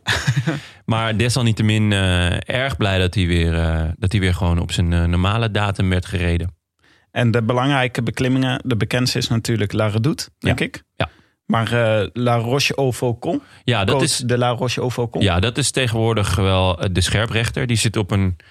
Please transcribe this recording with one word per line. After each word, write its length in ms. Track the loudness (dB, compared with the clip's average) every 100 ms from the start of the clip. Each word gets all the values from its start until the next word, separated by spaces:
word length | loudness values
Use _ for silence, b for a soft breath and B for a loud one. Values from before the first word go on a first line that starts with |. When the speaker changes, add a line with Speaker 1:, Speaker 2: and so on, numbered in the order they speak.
Speaker 1:
<laughs> 800 | -4 -4 -2 -2 -2 -4 -8 -10 -4
Speaker 2:
Maar 320 | -2 0 0
desalniettemin, 760 | 0 2 0 2 2 2 2
eh, 560 | 2 2 2 2 0 -2
erg 280 | -2 -2 -2
blij 220 | 0 2
dat 140 | 0
hij 140 | 0 2
weer, 280 | 2 2 0
eh, 220 | 0 0 -2 0
dat 140 | 0
hij 100 | 2
weer 120 | 0
gewoon 260 | 2 2 0
op 120 | 0
zijn, 220 | 0 2
eh, 100 | 2
normale 480 | 2 2 0 0 -2
datum 380 | -2 -2 0 0
werd 160 | 0 -2
gereden. 480 | -2 0 0 -2 -8 _ _ b b b
Speaker 1:
En 200 | 0 2
de 100 | 2
belangrijke 580 | 2 0 2 2 0 -2
beklimmingen, 580 | -4 -2 0 0 0 -2 -2
de 100 | -2
bekendste 400 | 0 0 0 -2
is 100 | -2
natuurlijk 440 | -2 0 -2 -2
La 140 | 0 0
Redoute, 420 | 0 0 -2 -8 _
denk 200 | -2 -2
Speaker 2:
Ja. 60 | -4
Speaker 1:
ik. 180 | -8 _ -6
Speaker 2:
Ja. 140 | -6 b b b -2
Speaker 1:
Maar, 260 | 0 0 2 2 2
eh, 60 | -2
La 220 | -2 0 0
Roche-au-Faucon, 1080 | 0 0 0 0 -2 0 -2 -2 -4 -4 B B
Speaker 2:
Ja, 220 | -2 0 2
dat 100 | 2
Speaker 1:
Côte 40 |
Speaker 2:
is, 140 | 0 -2
Speaker 1:
de 200 | 0 0
La 120 | 0
Roche-au-Faucon. 720 | 0 -2 -2 -4 -2 -4 0
Speaker 2:
ja, 180 | 2 2
dat 180 | 0 -2
is 140 | -2
tegenwoordig 640 | 0 0 0 0 2 0 0
wel, 440 | 2 2 2 0
eh, 80 | -2
de 100 | 0
scherprechter. 640 | 0 0 0 0 -2 -2 -2
Die 100 | 0
zit 200 | 0 0
op 140 | 0
een, 240 | 0 0 -2 B